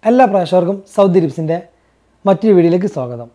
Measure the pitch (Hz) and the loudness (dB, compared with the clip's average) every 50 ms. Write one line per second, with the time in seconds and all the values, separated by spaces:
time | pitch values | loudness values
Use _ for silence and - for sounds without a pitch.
0 | - 220 240 254 262 214 196 196 180 156 180 185 175 170 202 196 190 _ - - | 0 0 2 4 2 2 2 -2 -2 0 0 0 0 0 -4 -8 -10 _ -2 0
1 | 202 196 175 190 165 151 131 - 160 156 165 175 175 - _ _ _ _ _ _ | 0 2 2 2 0 0 -4 -6 -6 -4 -4 -6 -6 -12 _ _ _ _ _ _
2 | _ _ _ _ _ 196 196 - - 220 208 180 165 165 165 180 180 202 - 151 | _ _ _ _ _ -2 -2 0 2 2 2 4 4 2 0 0 -2 -4 -6 -8
3 | 127 123 123 117 120 117 _ | -10 -10 -10 -14 -16 -18 _